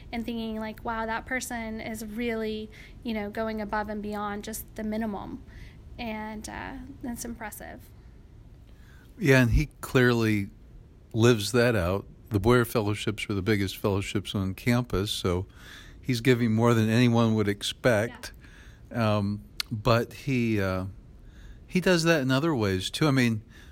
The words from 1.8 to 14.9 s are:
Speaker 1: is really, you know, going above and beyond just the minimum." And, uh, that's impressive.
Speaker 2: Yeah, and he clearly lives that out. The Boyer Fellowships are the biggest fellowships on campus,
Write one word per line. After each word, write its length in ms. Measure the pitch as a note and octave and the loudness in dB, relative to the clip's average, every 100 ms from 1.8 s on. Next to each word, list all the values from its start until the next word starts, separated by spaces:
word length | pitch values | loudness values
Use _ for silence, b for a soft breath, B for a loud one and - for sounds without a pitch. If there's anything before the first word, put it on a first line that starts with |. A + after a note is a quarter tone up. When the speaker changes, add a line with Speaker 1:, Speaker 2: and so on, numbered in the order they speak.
Speaker 1:
is 240 | - A3 | -8 -10
really, 640 | G#3+ G#3+ A#3+ A3+ A3 G#3+ G#3+ B B B | -8 -6 -4 -2 -4 -6 -10 B B B
you 100 | A#3+ | -6
know, 160 | A3 G#3 | -6 -6
going 300 | A3 A3 A3 | -6 -4 -4
above 280 | G#3 G#3+ G#3+ | -4 -4 -4
and 140 | G#3+ | -6
beyond 400 | G#3 G#3 G#3 G#3 | -6 -6 -6 -6
just 220 | A3 A3 - | -8 -12 -12
the 80 | - | -8
minimum." 600 | G#3+ G#3+ A3 G3 - - - B B B - - | -4 -4 -4 -6 -8 -12 -14 B B B -18 -12
And, 520 | A#3 G#3+ G#3+ G#3+ A3 | -8 -8 -10 -10 -12
uh, 240 | G3+ - C4+ C4 - | -10 -10 -12 -14 -12
that's 200 | B3+ A#3 | -10 -10
impressive. 540 | A#3+ A#3 G#3+ - - - - - - - - - - - - B B B B - | -10 -12 -12 -14 -16 -18 -20 -20 -20 -20 -20 -20 -20 -20 -20 B B B B 0
Speaker 2:
Yeah, 260 | D#3+ C3 | 4 6
and 100 | A#2 | 6
he 160 | B2+ D3 - | 2 0 -6
clearly 680 | - C3 B2 A#2 A2 G#2 G2+ - - - - - - | 0 4 4 4 2 0 -2 -10 -20 -20 -20 -20 -6
lives 400 | A2 A#2+ A2+ G#2 | 4 6 6 2
that 240 | A#2+ A#2+ G#2+ | 2 2 2
out. 280 | E2+ G2 - - - | 0 -2 -4 -16 -4
The 100 | G#2 | 0
Boyer 240 | A2 B2 | 4 4
Fellowships 680 | A#2 A#2+ G#2 G2+ - G#2 - | 4 0 0 -2 -4 -4 -4
are 40 | |
the 80 | G2 | -2
biggest 340 | G2 G#2 F#2+ - | 0 2 0 -2
fellowships 580 | G#2+ G2 G2 G#2 - | 0 0 -2 -4 -4
on 200 | G#2 F#2+ | -4 -4
campus, 580 | F#2+ B2 A#2+ B2 | -4 0 0 0